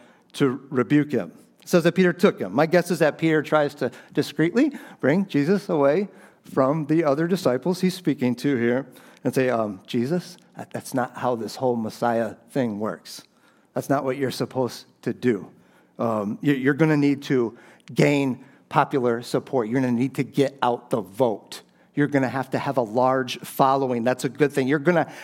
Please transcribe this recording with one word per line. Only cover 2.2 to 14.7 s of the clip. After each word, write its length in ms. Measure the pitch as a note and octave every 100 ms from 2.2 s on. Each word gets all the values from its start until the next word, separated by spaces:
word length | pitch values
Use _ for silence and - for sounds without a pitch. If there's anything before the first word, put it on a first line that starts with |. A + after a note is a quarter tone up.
| G3 -
him. 140 | G2
My 140 | G#2+ D#3
guess 220 | F3 E3+
is 100 | E3
that 180 | D3+ D3+
Peter 260 | D#3+ D#3
tries 320 | D3 D3+ C#3+ -
to 160 | B2+ - -
discreetly 580 | - C3+ - F3 A#3 D4+ - - -
bring 240 | C3 F3+ G3
Jesus 420 | C#3+ C#3+ G3 -
away 400 | D#3+ C#3 E3 G3+ - - _
from 420 | - D3 C3+ D#3+ C#3+
the 180 | D#3+
other 240 | D#3 C#3 E3+
disciples 540 | F#3+ C3 B2+ F3 F3+
he's 120 | F#3
speaking 400 | F3 - C#3 B2
to 220 | A#2 C#3+ B2+
here 320 | A#2 B2 C#3+ - - - C3
and 100 | C3+
say, 140 | B2+
um, 320 | A#2 G#2+ F#2+ -
"Jesus, 520 | B2 B2 F3 - - _ -
that, 160 | A#2
that's 220 | A#2 -
not 240 | C3 A#2+ -
how 180 | B2+ A#2
this 220 | G#2 -
whole 180 | B2+ A#2
Messiah 600 | A2 - A#2+ A#2 G#2+ - _
thing 280 | C#3+ A#2+ G2+
works. 440 | G#2+ - - - - _ _ _ _
That's 160 | C3+ B2
not 160 | C#3 C3+
what 100 | C#3
you're 160 | B2+
supposed 540 | - A#2+ C3 A#2+